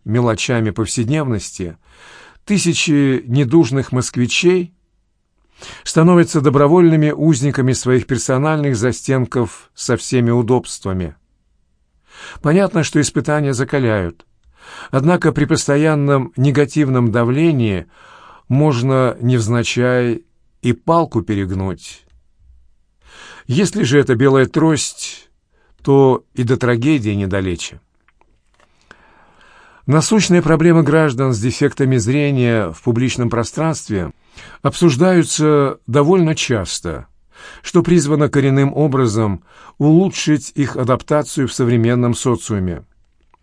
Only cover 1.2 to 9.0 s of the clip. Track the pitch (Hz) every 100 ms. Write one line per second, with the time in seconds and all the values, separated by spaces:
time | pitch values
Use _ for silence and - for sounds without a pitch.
1.2 | 135 104 - - 87 80 _ _ - -
2.2 | - _ - 202 170 - 175 143 139 127
3.2 | 120 131 123 165 117 135 123 123 - 127
4.2 | 123 - 170 180 175 _ _ _ _ _
5.2 | _ _ _ _ - - - 160 165 175
6.2 | 165 156 139 135 143 180 165 160 151 147
7.2 | 156 131 143 135 127 120 127 127 - 123
8.2 | - 131 156 156 143 117 127 113